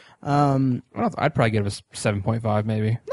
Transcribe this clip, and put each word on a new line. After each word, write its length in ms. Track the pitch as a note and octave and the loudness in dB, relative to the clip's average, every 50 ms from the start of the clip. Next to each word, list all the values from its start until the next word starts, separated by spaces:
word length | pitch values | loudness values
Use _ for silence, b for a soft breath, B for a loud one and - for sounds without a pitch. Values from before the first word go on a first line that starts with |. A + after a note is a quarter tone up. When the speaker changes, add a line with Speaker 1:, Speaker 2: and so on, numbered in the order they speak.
| B B B B | B B B B
Speaker 1:
um, 640 | - D3 C#3+ C#3+ D3 C#3 C3+ C3+ C3+ C3 B2 - - _ - | -4 0 2 4 4 4 2 2 2 0 0 -2 -6 _ -6
Speaker 2:
I 60 | - | -4
don't, 140 | A#3+ G3+ - | -4 -4 -2
I'd 160 | - - D#3 - | -2 -2 0 2
probably 180 | - A#2+ A2+ | 2 2 2
give 140 | A2 G#2+ G2+ | 2 0 0
it 40 | G2+ | -2
a 20 | |
s-, 120 | - - - _ - | -4 -8 -14 _ -14
seven 280 | - - A2+ G#2 G2+ | -4 -2 -2 -2 0
point 220 | F#2+ A#2 A2+ A2+ A2+ | -2 -2 -2 -2 0
five 220 | G#2+ G#2 G#2+ G#2 | 0 0 0 0
maybe. 320 | A2+ A2 A2 G#2+ A2 A#2 - - A4+ | 0 -2 0 0 0 -2 -2 -4 -4